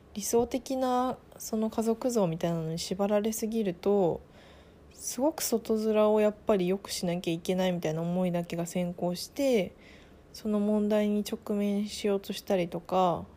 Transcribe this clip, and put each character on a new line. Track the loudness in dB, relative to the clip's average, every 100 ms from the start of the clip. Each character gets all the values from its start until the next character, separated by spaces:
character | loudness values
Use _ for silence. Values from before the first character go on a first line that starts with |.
| -14
理 | -8
想 | 0 0 2
的 | -2 -4 -2
な | 0 2 0 -4 -12 -16
そ | -6 -2
の | -2
家 | 0
族 | 0 0 0
像 | 2 2
み | 0
た | -2
い |
な | -2
の | -2
に | -6
縛 | -6 -2 2
ら | 2
れ | 0
す | -2 -2
ぎ | 0
る | -2
と、 | 0 2 4 2 0 -8 -20 -20 -20 -20 -20 -20
す | -12 -10 0
ご | 0
く | 0
外 | -2 -2 0 0
面 | 2 4 6
を | 6
や | 4
っ | 0 0
ぱ | 2
り | 2
良 | -2
く | -4
し | -6
な | -2 -2
き | -2
ゃ |
い | -4
け | -2
な | 0 0
い |
み | 0
た | -2
い |
な | -2
思 | -2 0 0
い |
だ | -2
け | -4 -6
が | -4
先 | -4 -4
行 | -2 -4
し | -4 -8
て、 | -2 2 2 0 -6 -20 -20 -20 -20 -20
そ | -10 -2
の | 0
問 | 2 2 2
題 | 2 2
に | 0
直 | -2 -6 -4 -2
面 | 0 0 -4
し | -2 0
よ | 0
う |
と | -2
し | -10
た | -2 0
り | 0
と | -6
か、 | -2 2 2 0 -6